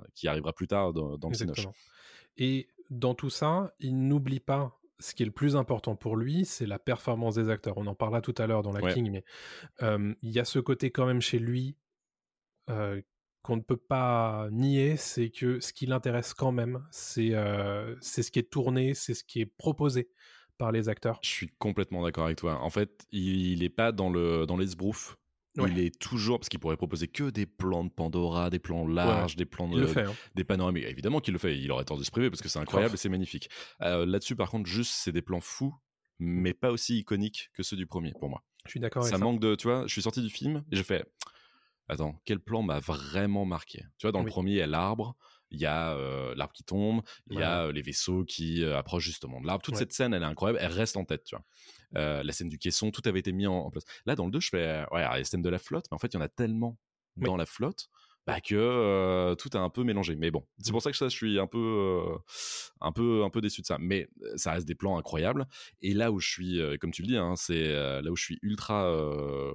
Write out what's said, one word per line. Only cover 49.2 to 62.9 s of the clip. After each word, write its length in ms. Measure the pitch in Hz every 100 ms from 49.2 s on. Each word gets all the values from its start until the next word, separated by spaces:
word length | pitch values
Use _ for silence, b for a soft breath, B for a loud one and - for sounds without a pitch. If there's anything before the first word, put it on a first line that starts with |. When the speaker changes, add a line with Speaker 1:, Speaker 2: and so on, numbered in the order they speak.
| 64 64
Speaker 1:
de 60 | 71
l'arbre. 160 | 98
Toute 100 | -
Speaker 2:
Ouais. 60 | 110
Speaker 1:
cette 160 | 123
scène, 180 | - 127
elle 100 | 95
est 40 | 78
incroyable, 320 | 78 98 117
elle 120 | 87
reste 260 | 87 113 98
en 80 | 87
tête, 180 | 76
tu 100 | -
vois. 100 | - B B B B B -
Euh, 260 | 76 71
la 100 | 73
scène 180 | - 85
du 80 | 76
caisson, 320 | 90 - 107
tout 100 | - 117
avait 140 | 92
été 120 | 95
mis 140 | 92 101
en, 80 |
en 160 | 92 71
place. 140 | - - B
Là, 100 | 117
dans 120 | 113 90
le 40 |
deux, 100 | 135
je 100 | -
fais, 340 | 90 82 78 76
ouais, 80 | 85
il 40 |
y 0 |
a 120 | 67 64
le 80 |
système 160 | 67 90
de 80 | 87
la 100 | 87
flotte, 280 | - - -
mais 40 |
en 40 | 78
fait, 100 | 120
il 40 | 90
y 20 |
en 40 |
a 60 | 73
tellement 480 | - 117 113 117 117 _ _ _ -
Speaker 2:
Oui. 80 |
Speaker 1:
dans 140 | 92 92
la 80 | 80
flotte, 420 | - 127 - - b b b -
bah, 160 | 95
que, 120 | - 104
euh, 760 | 117 123 107 98 92 92 90 87
tout 120 | -
a 40 | 104
un 120 | 90
peu 140 | 120
mélangé. 300 | 123 101 85
Mais 160 | 76 82
bon, 160 | 78 - -
c'est 100 | 107
Speaker 2:
Mm. 40 |
Speaker 1:
pour 100 | 110
ça 80 | 143
que 80 | 139
ça, 100 | 131
je 80 | -
suis 220 | 110 101
un 80 | 95
peu, 120 | 117
euh, 600 | 113 107 95 90 85 85 B B B B B _
un 100 | 80